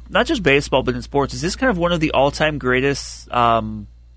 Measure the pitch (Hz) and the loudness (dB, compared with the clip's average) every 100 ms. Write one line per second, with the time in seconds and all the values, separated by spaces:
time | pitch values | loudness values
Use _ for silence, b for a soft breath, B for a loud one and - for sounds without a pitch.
0 | - 185 254 285 165 139 147 135 127 123 | -4 -2 0 0 4 2 2 0 0 -4
1 | 113 143 131 123 156 - 262 180 170 175 | -4 -2 -2 -2 -6 -2 -2 0 0 0
2 | 156 - 139 - 156 147 123 127 139 139 | 0 2 2 2 -2 0 0 2 0 -2
3 | - - - 123 120 113 110 107 104 - | -6 -14 -4 2 4 2 0 -8 -12 -18
4 | - | -20